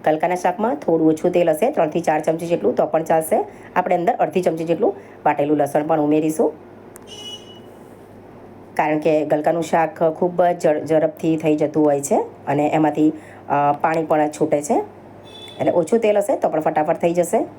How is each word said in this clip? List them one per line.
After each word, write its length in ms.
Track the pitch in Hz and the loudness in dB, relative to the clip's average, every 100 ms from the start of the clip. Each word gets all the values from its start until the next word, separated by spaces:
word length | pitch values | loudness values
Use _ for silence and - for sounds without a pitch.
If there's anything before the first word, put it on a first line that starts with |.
ગલકાના 300 | 160 156 170 | 0 0 0
શાકમાં 420 | 180 185 180 220 - | 0 -2 0 -2 -2
થોડું 320 | - 160 160 | 0 2 2
ઓછું 220 | 160 180 | 2 0
તેલ 200 | 175 170 | 2 2
હશે, 200 | 156 - | 2 0
ત્રણથી 300 | - 156 170 | 0 0 0
ચાર 200 | 170 151 | -2 0
ચમચી 260 | 160 165 170 | -2 -4 -2
જેટલું 280 | 165 214 | 0 0
તો 120 | 220 160 | 0 0
પણ 160 | 160 | -2
ચાલશે. 420 | 165 160 160 339 415 - - 185 | 2 0 2 -2 -2 -10 -6 -4
આપણે 180 | 185 | 0
અંદર 200 | 175 170 | 0 0
અડધી 280 | - 160 185 | 0 0 0
ચમચી 220 | 180 160 | -2 -2
જેટલું 300 | 165 165 262 - - - | -2 0 0 -2 -16 -4
વાટેલું 320 | 151 147 147 151 | -2 0 0 2
લસણ 300 | 139 156 151 | 2 0 0
પણ 140 | 156 | 0
ઉમેરીશું. 520 | 147 156 156 156 151 - - - - - - - 906 - - - - - - - - - - - - - - | 2 2 0 0 -2 -4 -20 -20 -20 -20 -20 -18 -16 -16 -18 -20 -20 -20 -20 -20 -20 -20 -20 -20 -20 -20 -8
કારણ 240 | - 156 156 | -4 -2 0
કે 260 | 165 156 | 2 0
ગલકાનું 380 | 151 156 156 165 | 2 0 0 -2
શાક 420 | 160 175 156 - | 0 0 0 0
ખૂબ 380 | 165 160 180 175 | -2 0 -2 2
જ 180 | 175 170 | 0 2
ઝડ-, 240 | 165 151 | 0 0
ઝડપથી 520 | 143 156 156 - 165 156 | 0 0 0 -2 -2 0
થઈ 200 | 160 151 | 0 0
જતું 280 | 151 156 | 0 2
હોય 160 | 151 139 | 2 2
છે 160 | 139 233 466 - - | 0 0 -2 -10 -4
અને 220 | 139 147 | 0 0
એમાંથી, 440 | 156 151 151 156 - - - - | 2 0 2 0 0 -16 -20 -2
અ, 240 | 143 143 | 0 2
પાણી 320 | 143 160 165 | 0 0 0
પણ 240 | 156 156 151 | 0 0 0
છૂટે 340 | - 151 147 | 0 0 0
છે, 120 | 147 285 415 - - - - - - - | 0 -2 -2 -14 -20 -20 -20 -20 -20 -4
એટલે 120 | 156 | 0
ઓછું 280 | 175 160 226 | 0 0 0
તેલ 180 | 214 208 | 2 2
હશે 180 | 202 330 | 0 -2
તો 120 | 180 | 0
પણ 120 | 160 | 0
ફટાફટ 360 | 156 151 156 160 | -2 0 0 0
થઈ 160 | 170 | 0
જશે. 340 | 175 170 226 339 | 0 0 0 -2